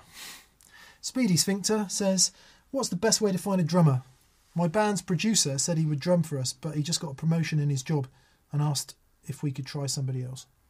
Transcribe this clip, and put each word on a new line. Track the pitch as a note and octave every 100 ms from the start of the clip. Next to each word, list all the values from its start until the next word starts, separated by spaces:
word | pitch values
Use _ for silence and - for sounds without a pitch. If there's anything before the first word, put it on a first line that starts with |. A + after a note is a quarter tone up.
| - - - - - _ - - - -
Speedy | - C4 A#3 E3+
Sphincter | - G3 F#3 G#3+ F#3+
says, | - G3 F#3+ - - - - _
"What's | C4+ G#3+
the | F3
best | A3 G#3
way | G#3+
to | F#3
find | G3+ F#3
a |
drummer? | D#3 F3+ D#3+ B2+ - - _ _ _ E3
My | E3+
band's | G#3 G#3 G3
producer | - E3+ A3 G3+ D3 C3+
said | - D#3+
he | D#3
would | D3
drum | E3+ F3+
for | D#3+ C#3
us, | B2+
but | - D#3+
he | D3
just | D3 D#3+
got | D#3+
a |
promotion | C3+ D#3+ E3 D#3 D3+
in | C#3+
his | C#3
job | - D3+ C3 _ _ _ _
and | C#3+
asked | D3 C#3 - - _ _
if | - C3
we | D3+
could | C3+ C3
try | D3+ C#3
somebody | D3 C3 C3
else." | B2+ C3 - _ _